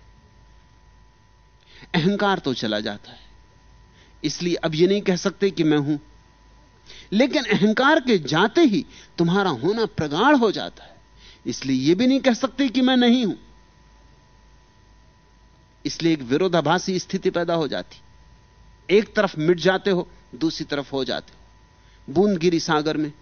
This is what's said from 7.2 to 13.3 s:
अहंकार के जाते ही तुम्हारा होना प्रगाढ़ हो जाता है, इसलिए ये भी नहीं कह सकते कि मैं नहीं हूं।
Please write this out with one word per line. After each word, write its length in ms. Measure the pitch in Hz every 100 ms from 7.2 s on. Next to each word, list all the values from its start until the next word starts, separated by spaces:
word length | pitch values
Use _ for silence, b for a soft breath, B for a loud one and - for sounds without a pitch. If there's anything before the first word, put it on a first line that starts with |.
| 269 294 220
अहंकार 540 | 185 202 220 269 320
के 160 | 254 185
जाते 420 | 139 156 220 -
ही 220 | 320 190 - B B -
तुम्हारा 320 | 170 190 190 127
होना 260 | 151 226 220
प्रगाढ़ 480 | - 156 151 262 294
हो 160 | 226
जाता 320 | 147 87 -
है, 140 | - - _ b b b -
इसलिए 320 | 120 135 131
ये 180 | 135 180
भी 120 | 254
नहीं 120 | 269
कह 120 | 262 226
सकते 320 | 269 - 269
कि 120 | 208
मैं 140 | 254 254
नहीं 280 | 247 247
हूं। 100 | 220